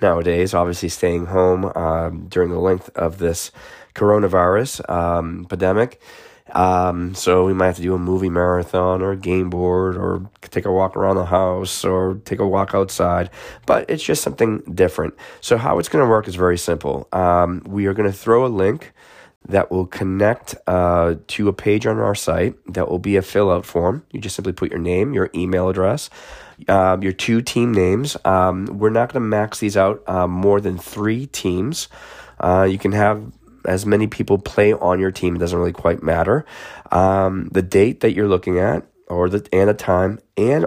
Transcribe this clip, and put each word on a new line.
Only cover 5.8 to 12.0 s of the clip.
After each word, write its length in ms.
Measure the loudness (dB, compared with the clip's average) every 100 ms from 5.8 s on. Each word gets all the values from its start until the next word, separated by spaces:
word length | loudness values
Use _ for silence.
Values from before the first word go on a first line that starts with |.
| 0 -4 -20 -20 -20 -20 -6
Um, 640 | 0 2 2 0 -2 -6 -2
so 280 | 2 4
we 80 | 4
might 140 | 2 0
have 100 | 0
to 60 |
do 120 | -2
a 40 | -2
movie 300 | 0 0 0
marathon 760 | 0 2 0 0 0 0 0
or 80 | -2
a 60 | -4
game 340 | -2 -2 -2
board 460 | -2 0 0 0 -2
or 340 | -4 -4 -8 -18
take 220 | -10 -6
a 60 | 0
walk 260 | 0 0 0
around 200 | 0 0
the 80 |
house 600 | 2 2 2 -2 -4 -4
or 360 | -2 0